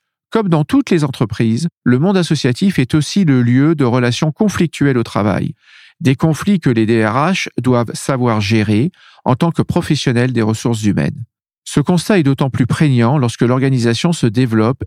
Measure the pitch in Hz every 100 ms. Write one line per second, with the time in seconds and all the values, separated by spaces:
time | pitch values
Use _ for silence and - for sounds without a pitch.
0 | _ _ _ 226 202 160 151 277 - 175
1 | 147 - 113 - 113 117 165 - 123 123
2 | 175 190 165 151 131 123 196 165 127 156
3 | 147 202 170 131 120 123 147 160 127 127
4 | 123 120 156 - 214 - 170 - 143 123
5 | 113 110 104 - 90 - _ - - _
6 | 127 135 160 147 - 196 151 113 107 113
7 | 110 120 160 190 - - 123 123 117 -
8 | - 131 120 110 101 113 107 107 160 -
9 | - _ - 123 170 - - 180 - 147
10 | - 120 127 120 107 110 123 110 104 95
11 | 71 - 117 _ _ _ - - 143 180
12 | - 208 139 135 139 - - - 156 123
13 | 117 147 120 - 120 127 135 131 117 117
14 | 175 165 123 104 127 110 110 135